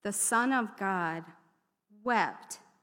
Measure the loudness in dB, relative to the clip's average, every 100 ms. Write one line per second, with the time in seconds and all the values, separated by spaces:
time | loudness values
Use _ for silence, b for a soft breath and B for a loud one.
0 | -4 -2 2 2 4 0 0 -4 -2 0
1 | -2 -4 -10 -20 _ _ _ _ _ -8
2 | 0 2 2 -2 -14 -16 -16 _